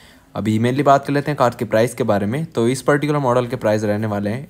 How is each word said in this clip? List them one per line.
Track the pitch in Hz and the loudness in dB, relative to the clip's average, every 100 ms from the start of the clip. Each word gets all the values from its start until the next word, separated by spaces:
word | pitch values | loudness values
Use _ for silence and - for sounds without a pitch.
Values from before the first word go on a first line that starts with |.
| - - _ 110 | -20 -20 _ -6
अभी | 104 110 | -2 0
mainly | 120 127 143 | 0 2 4
बात | 139 143 | 4 2
कर | |
लेते | 143 143 | -2 -2
हैं | 143 | 0
कार | 123 120 | 0 0
के | 110 | -2
प्राइस | 110 117 | 2 0
के | - 113 | 0 0
बारे | 101 101 | 0 0
में। | 135 160 | -4 -4
तो | 127 117 | -2 0
इस | 127 | 0
पर्टिकुलर | - 143 147 147 | 0 0 0 0
मॉडल | 131 123 120 | 2 0 0
के | 123 | -2
प्राइस | 113 107 | 0 0
रहने | 107 104 110 | 0 -2 -2
वाले | 101 101 | -2 -4
हैं | 120 147 | -6 -8